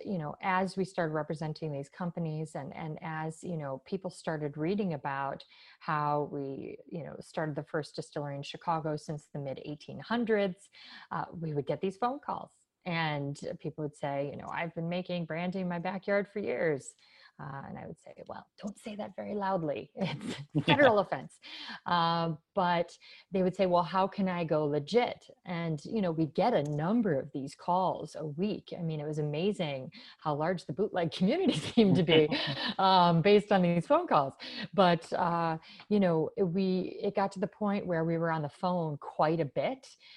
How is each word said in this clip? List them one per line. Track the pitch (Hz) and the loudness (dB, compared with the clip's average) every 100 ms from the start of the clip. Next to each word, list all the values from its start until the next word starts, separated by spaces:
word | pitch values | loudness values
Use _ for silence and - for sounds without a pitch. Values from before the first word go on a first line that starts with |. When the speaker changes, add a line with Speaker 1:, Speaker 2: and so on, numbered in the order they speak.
| - | -6
Speaker 1:
you | 190 | -6
know, | 151 - | -6 -4
as | 196 185 190 190 | 0 0 0 -2
we | 185 | -4
started | - 165 | -2 0
representing | 156 151 160 160 151 156 | -2 -4 -4 -6 -4 -6
these | 143 139 | -6 -8
companies | - 180 175 165 156 156 160 | -8 -6 -4 -4 -4 -6 -8
and, | 139 - | -10 -8
and | 165 156 | -10 -8
as, | 165 160 160 160 | -8 -6 -6 -8
you | - 165 | -8 -6
know, | 143 135 - | -6 -8 -8
people | 196 180 | -8 -8
started | - - 156 147 147 | -8 -6 -4 -4 -2
reading | 156 208 196 | -2 0 -2
about | 151 147 139 139 - - - - - | -4 -4 -4 -4 -6 -12 -20 -20 -12
how | - 156 147 147 143 | -4 0 2 0 0
we, | 147 139 135 - - - | -4 -6 -8 -10 -12 -12
you | 170 | -10
know, | 139 - | -10 -12
started | - - 156 147 | -10 -6 -4 -4
the | |
first | 147 160 143 - | -6 -6 -6 -10
distillery | - - 143 139 | -10 -8 -6 -6
in | |
Chicago | 139 - - 160 156 151 | -10 -8 -4 -2 -2 -6
since | - 147 - | -6 -10 -10
the | 151 | -10
mid | 139 131 - | -8 -8 -10
eighteen | 147 - 135 | -12 -12 -14
hundreds, | 143 233 226 214 202 180 - - - - - | -4 -2 2 2 2 -2 -14 -20 -20 -20 -10
uh, | - - | -8 -6
we | - 160 | -6 -4
would | 147 - | -2 -2
get | 147 | -2
these | 190 190 | -4 -2
phone | 240 285 | -4 -4
calls | - 180 - _ _ _ - | -6 -8 -10 _ _ _ -4
and | 165 160 147 139 139 - 170 | -2 0 -2 -4 -6 -10 -8
people | 160 - | -10 -6
would | 151 - | -8 -6
say, | 147 139 143 | -4 -2 -4
you | - | -6
know, | 92 | -8
"I've | - 170 | -6 -6
been | 170 165 | -6 -4
making | 175 180 175 165 | -4 -4 -6 -4
brandy | 160 180 185 | -4 -4 -4
in | 180 | -4
my | 175 | -4
backyard | 180 190 196 202 196 | -6 -6 -2 0 0
for | 214 | -4
years." | 202 123 170 143 - - _ - - - | -4 0 0 0 -6 -20 _ -20 -20 -14
Uh, | 151 139 - | -12 -10 -12
and | 135 | -12
I | - | -12
would | - | -16
say, | - - - | -18 -18 -14
"Well, | - - - | -16 -16 -14
don't | 208 202 | -12 -12
say | - 208 | -12 -10
that | 208 196 | -10 -8
very | 202 | -6
loudly. | 208 196 190 160 139 - | -2 0 0 0 -4 -8
<laughs> | - | -4
It's | 180 135 - - - 151 | -4 -4 -8 -10 -4 0
a | |
Speaker 2:
<laughs> | 156 | 4
Speaker 1:
federal | 233 277 208 | 8 8 6
offense." | 185 139 143 - - - - 226 - | 2 -4 -6 -16 -16 -14 -14 -10 0
Um, | 175 165 170 165 160 _ | 2 4 2 0 -2 _
but | - 180 170 170 - - - _ | 0 2 2 0 -6 -20 -20 _
they | 190 | 2
would | 185 180 | 2 4
say, | 190 | 4
"Well, | 175 | 4
how | 165 185 190 | 4 2 0
can | 196 190 | 2 0
I | 175 | 0
go | 165 156 151 | 0 2 2
legit?" | 147 143 220 240 - - - - | 0 2 2 2 -2 -14 -18 -8
And, | 175 170 151 - | -4 -2 -4 -4
you | 220 | -2
know, | 185 | 0
we'd | 160 156 | 0 0
get | 175 185 | 2 2
a | 208 | 2
number | 143 147 160 233 208 139 | 2 0 2 2 2 0
of | 135 | -2
these | 147 135 - | -6 -8 -8
calls | - 180 180 - 147 - | 0 2 2 0 -6 -8
a | 156 | -8
week. | 147 208 180 - - | -4 -4 -4 -8 -6
I | |
mean, | 165 156 | -4 -4
it | 147 | -4
was | 156 | -2
amazing | 151 147 190 208 160 135 131 - - - | -2 0 -2 -2 -4 -4 -8 -14 -20 -8
how | 160 147 | -4 -2
large | 160 180 - | 0 -2 -4
the | |
bootleg | 151 208 180 170 | -4 -2 0 -2
<laughs> | - | 2
community | 185 320 370 151 | 2 4 2 0
seemed | - - 208 175 | 2 4 6 6
to | |
be, | 160 160 151 285 - 139 | 6 6 6 2 -2 -4
Speaker 2:
<laughs> | - 196 | -4 2
Speaker 1:
um, | 190 190 175 170 | 6 8 8 8
based | 160 208 202 | 8 6 6
on | 196 | 4
these | 175 170 165 | 6 4 4
phone | 302 359 | 4 6
calls. | 156 139 - - - 220 | 4 4 -2 -12 -10 -2
But, | - 180 170 - | 6 6 6 2
uh, | - 175 170 165 160 - - - | -2 0 2 0 -2 -8 -20 0
you | 208 | 4
know, | 185 160 156 - | 6 4 2 0
it, | |
we, | 190 180 190 185 - - | 0 2 2 2 0 -4
it | 202 202 | -2 0
got | 196 | -2
to | 190 | -2
the | 185 | -6
point | - 208 202 - | -2 -2 0 0
where | 165 | 0
we | 165 165 | 2 0
were | 165 | 0
on | 160 | 0
the | 147 | -4
phone | - 180 180 160 147 | -2 -2 0 -2 -4
quite | - - 156 165 | -6 0 2 2
a | 143 | 0
bit | 143 147 262 - - - | 0 -2 -4 -10 -20 -20